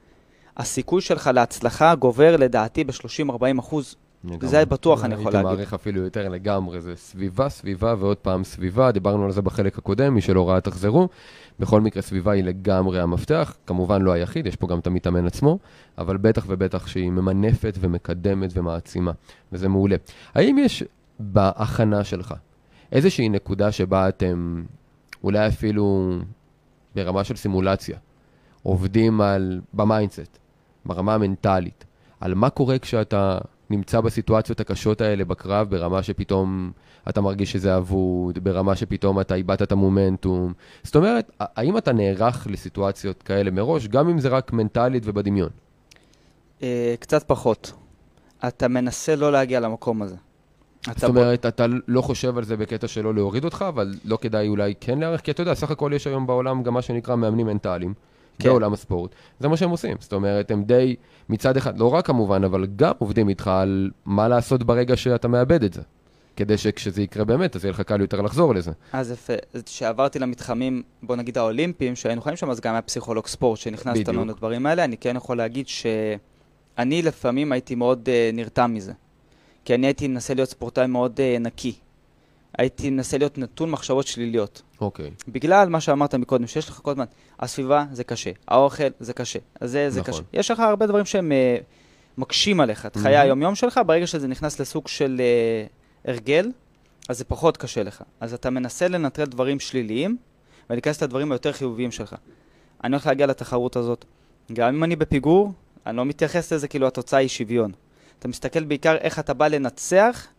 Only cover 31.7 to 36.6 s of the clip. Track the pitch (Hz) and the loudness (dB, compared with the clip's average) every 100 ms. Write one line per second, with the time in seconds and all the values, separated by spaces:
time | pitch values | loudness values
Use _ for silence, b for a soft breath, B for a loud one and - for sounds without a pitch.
31.7 | - - b b b 92 92 127 - 131 | -10 -20 b b b -4 0 0 2 0
32.7 | 131 - 117 107 101 98 92 - _ - | 0 -2 -2 0 0 0 -2 -6 _ -4
33.7 | 104 95 117 113 113 - 110 - 117 107 | -4 0 0 0 -2 0 0 0 -4 -4
34.7 | 98 107 107 110 101 90 90 92 101 107 | -2 0 0 0 0 -2 -4 -2 -2 0
35.7 | 95 85 95 95 101 98 95 95 95 | -2 0 -2 -2 -4 -2 0 0 -2